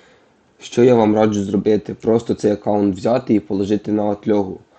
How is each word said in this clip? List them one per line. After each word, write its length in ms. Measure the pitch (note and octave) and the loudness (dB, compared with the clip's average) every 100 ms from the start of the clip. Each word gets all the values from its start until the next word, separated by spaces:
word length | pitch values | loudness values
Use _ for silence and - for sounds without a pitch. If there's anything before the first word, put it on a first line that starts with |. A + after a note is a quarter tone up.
| _ _ _ _ _ _ | _ _ _ _ _ _
Що 240 | - - | -6 2
я 100 | B2 | 4
вам 200 | A#2+ G#2+ | 6 4
раджу 300 | G#2+ G#2+ G#2 | 4 2 0
зробити? 500 | G2 G2 G2 G#2+ - | -2 -2 0 -2 -2
Просто 400 | G2+ - A2+ - | -8 -2 0 0
цей 180 | G#2+ G#2+ | -4 -2
аккаунт 440 | G2+ - G#2 G2+ F#2 | -2 -2 -2 0 -2
взяти 380 | G#2+ B2+ B2 | -2 -2 0
і 60 | G#2+ | -2
положити 520 | - G2 G2 G#2 - | -2 -4 -2 -4 -2
на 120 | G#2+ | -4
отльогу. 560 | G#2 G2+ - G#2 F#2+ G#2 _ | -2 -4 -2 -2 -2 -8 _